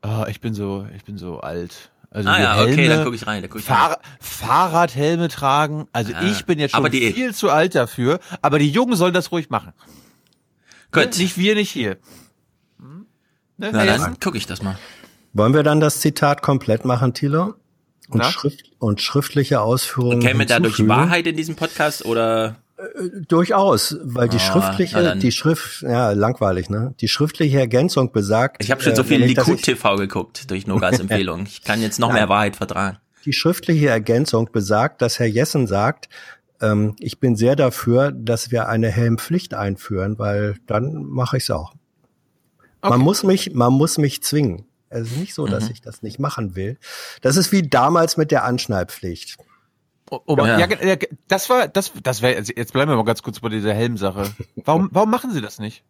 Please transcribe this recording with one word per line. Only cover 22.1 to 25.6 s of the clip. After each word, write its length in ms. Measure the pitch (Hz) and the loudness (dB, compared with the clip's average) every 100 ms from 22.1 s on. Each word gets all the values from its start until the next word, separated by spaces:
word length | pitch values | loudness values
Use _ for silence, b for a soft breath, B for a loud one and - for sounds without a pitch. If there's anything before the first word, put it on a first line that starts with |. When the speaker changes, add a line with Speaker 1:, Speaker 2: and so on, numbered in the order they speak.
| 117 113 113 110 113 _ _ | 0 2 2 -2 -6 _ _
Speaker 3:
Äh, 40 | 190 - 185 202 156 | -14 -8 -10 -8 0
durchaus, 680 | 165 175 208 196 117 - 151 | 2 4 4 4 2 0 -6
weil 240 | 143 120 120 | -8 0 2
die 80 | 117 | 2
Speaker 2:
Ah, 40 | |
Speaker 3:
schriftliche, 560 | - - 190 196 185 - | 2 2 2 0 -2 2
Speaker 2:
na 60 | |
dann. 160 | 175 92 | 0 2
Speaker 3:
die 100 | 123 | 0
Schrift-, 520 | 113 151 160 | 2 0 0